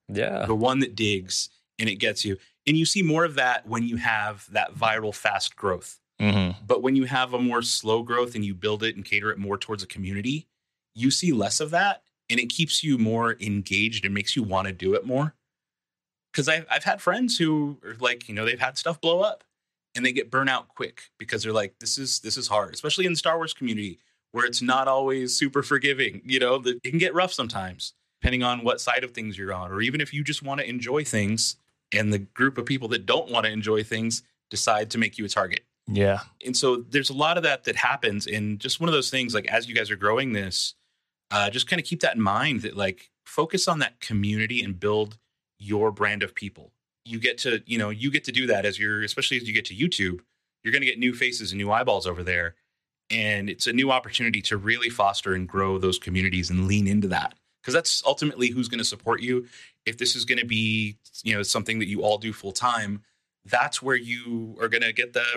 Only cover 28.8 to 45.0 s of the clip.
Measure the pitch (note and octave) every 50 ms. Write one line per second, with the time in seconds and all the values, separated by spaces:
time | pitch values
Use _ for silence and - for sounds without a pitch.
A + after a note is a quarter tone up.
28.8 | - B2 A#2+ B2+ C3 B2 A#2+ A#2+ A2 G#2+ G2 F#2+ G2 F#2+ F#2+ F2+ F#2 F2+ F#2+ G2+
29.8 | A2+ B2 C#3 D3+ D3 - D3 D3 D3 D3 D3 - C#3+ C#3 C#3 C#3+ B2+ A2 B2 B2
30.8 | A#2+ A#2+ C3+ D#3 D3 - - G#2+ G2+ G2 A2 A2 - - - _ _ _ _ _
31.8 | _ - - G#2 G#2+ G#2+ G#2 G2+ G2 - - - B2+ C#3 C3 B2 A#2 B2 C#3 C3
32.8 | B2 G#2+ A#2+ A2 G2 A2 A#2 D#3 E3 B2 A#2+ A#2 A2 A2 G#2+ G#2+ G2+ A2 G#2+ G#2+
33.8 | G#2+ - A2+ A2 A2+ A2+ A#2 - - _ _ _ _ - A2 G2+ - A#2+ A2 G#2+
34.8 | A2 G#2+ - A#2 A2+ G#2 - - G#2 G2 - G#2+ F#2+ F2+ F2+ - - _ _ _
35.8 | - - G#2 G2+ G2+ G2 G2 G2 - - _ - - B2+ B2 - - C3 B2 A#2+
36.8 | A#2 A#2 B2 C#3+ C3+ - C3+ C3+ D3+ D#3 F3 F3 E3 D3+ C#3 - - - G#2+ -
37.8 | - B2 C#3 - - A2 G2+ G2+ - - - A2 G#2+ G#2 G#2+ G#2 - C3 - -
38.8 | E3 E3+ D#3 C#3 B2+ - C3+ C3 B2+ A#2 A#2 G#2+ G2 - - A#2 A#2 A#2 A2+ A#2
39.8 | A2 G2+ G#2+ F#2 G2 G#2 A2 B2 C3+ C3 A2 G2+ G2 F#2 F2 - - - - _
40.8 | _ _ _ _ _ _ _ _ _ - - G#3 G3+ G3+ A#2+ B2+ B2 - F#3+ E3+
41.8 | - - F3 D#3+ - C#3+ - A2+ A2 G2 G2+ A2 C3+ D3+ C3+ G#2+ - - - G2+
42.8 | G2 F#2+ F#2 - - _ _ _ _ - - - D#3 E3 - F#3 - F#3+ E3+ D3+
43.8 | C3 - - - - - A2+ G2+ G2+ G#2 G#2+ G#2+ A2 A2 A#2+ A#2+ G#2 G2 F#2 F2
44.8 | G2 G#2 G#2+ G#2+